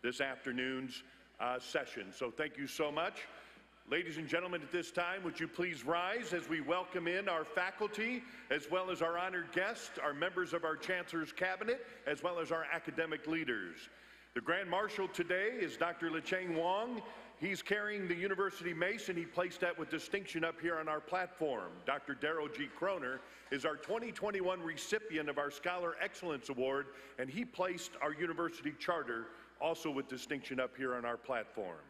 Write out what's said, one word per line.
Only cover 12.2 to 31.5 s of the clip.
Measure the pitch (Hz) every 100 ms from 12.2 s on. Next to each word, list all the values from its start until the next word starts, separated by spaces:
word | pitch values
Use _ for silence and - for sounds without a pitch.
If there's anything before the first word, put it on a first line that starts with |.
well | 180 175
as | 151
our | 160 151
academic | 160 160 147 165 156 156
leaders. | 165 147 113 90 80 - - - - - 120
The |
Grand | - 175 190
Marshal | 175 208 208 190
today | 185 170 180 208 247
is | 170 -
Doctor | 170 170 165
Lecheng | 160 156 185 185 160
Wong. | 170 190 240 233 - - - -
He's | 180 185
carrying | - 208 208 208 185
the | 175
university | 196 185 190 - 170
mace, | 165 175 226 -
and | 170
he | 160
placed | - 185 180
that | 175 165
with | 151
distinction | 160 - 202 190 165 165
up | 165
here | 165 165
on | 156
our | 151
platform. | 156 180 180 - 156 117 90 90 -
Doctor | 139 -
Darrell | 135 151 160 151
G. | 123 143 -
Croner | 185 190 127 131 - - -
is | 143 160
our | 147
twenty | - 220 233
twenty-one | - 208 202 180 185
recipient | 165 151 - 214 - 156 147
of | 143
our | 143
Scholar | 143 175 180 175 151
Excellence | 190 - 175 143 -
Award, | 127 131 139 139 - - -
and | 131
he | 156
placed | 247 - 185 175 - -
our | 147
university | 151 170 165 165 - 147 143
charter | - 170 127 113 113 - - -
also | 156 165 165
with | 135 135
distinction | 131 - 143 - 131
up | 127 127
here | 131 123
on |
our | 120 117
platform. | - 120 107